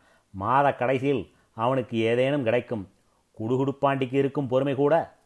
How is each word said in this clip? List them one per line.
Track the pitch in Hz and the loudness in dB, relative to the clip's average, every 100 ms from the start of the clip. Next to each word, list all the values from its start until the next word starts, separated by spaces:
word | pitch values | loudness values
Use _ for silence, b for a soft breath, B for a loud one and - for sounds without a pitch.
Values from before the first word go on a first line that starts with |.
| b b b | b b b
மாத | 98 101 131 143 | -6 0 4 4
கடைசியில் | - 123 135 135 127 - b b | 0 -2 0 0 -2 -4 b b
அவனுக்கு | - 117 135 113 113 | -4 -2 -2 -2 -2
ஏதேனும் | 110 120 131 147 | 0 2 0 0
கிடைக்கும். | 113 120 120 113 92 _ _ _ _ - | 0 -2 -2 -8 -10 _ _ _ _ -10
குடுகுடுப்பாண்டிக்கு | 110 127 135 135 143 135 127 | -2 0 0 0 0 0 -2
இருக்கும் | 135 135 147 131 | 0 0 -2 -2
பொறுமை | 127 139 | 0 0
கூட | 127 143 160 120 _ | 0 2 2 0 _